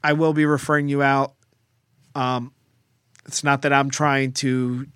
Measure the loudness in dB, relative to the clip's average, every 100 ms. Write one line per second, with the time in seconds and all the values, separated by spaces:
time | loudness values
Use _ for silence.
0 | 0 2 2 2 2 0 0 0 0 2
1 | 2 2 0 _ _ _ _ _ _ _
2 | _ -6 -2 -4 -6 _ _ _ _ _
3 | _ _ -12 -4 0 0 2 0 0 0
4 | 0 0 -2 -4 -2 -2 -2 -4 -8